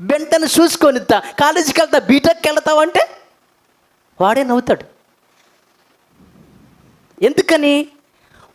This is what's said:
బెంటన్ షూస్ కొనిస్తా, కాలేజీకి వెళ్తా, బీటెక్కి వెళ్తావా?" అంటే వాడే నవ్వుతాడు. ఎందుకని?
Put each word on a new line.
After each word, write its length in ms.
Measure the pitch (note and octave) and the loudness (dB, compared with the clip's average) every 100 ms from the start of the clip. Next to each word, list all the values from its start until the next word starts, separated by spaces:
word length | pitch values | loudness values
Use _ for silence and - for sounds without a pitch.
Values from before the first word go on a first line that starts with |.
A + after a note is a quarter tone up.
బెంటన్ 480 | F#3 D4 D#4 D#4+ D#4 | -4 -4 0 -2 0
షూస్ 280 | - E4+ - | 2 2 2
కొనిస్తా, 420 | D4+ B3+ - G#3 | 0 0 0 -2
కాలేజీకి 600 | - - D4 D#4+ D#4 D#4+ | -2 -2 0 0 -2 -2
వెళ్తా, 180 | D#4 D4 | 0 0
బీటెక్కి 500 | G3 C#4 E4 E4 D#4 | 2 2 2 0 -2
వెళ్తావా?" 340 | D4+ D#4 D4+ | -4 0 0
అంటే 260 | D#4 F4 E5+ - _ _ _ _ _ _ _ _ _ - | 0 0 -4 -6 _ _ _ _ _ _ _ _ _ -4
వాడే 240 | F#3 B3 | -2 0
నవ్వుతాడు. 400 | C4 B3 B3 G3+ - _ _ _ _ _ _ _ _ _ _ _ _ _ _ _ _ _ _ _ _ _ _ - | -2 -2 -2 -6 -6 _ _ _ _ _ _ _ _ _ _ _ _ _ _ _ _ _ _ _ _ _ _ -4
ఎందుకని? 640 | A3+ D4 - D#4+ C#4+ C#4+ D4 _ _ _ _ _ _ | -2 0 0 0 2 0 -4 _ _ _ _ _ _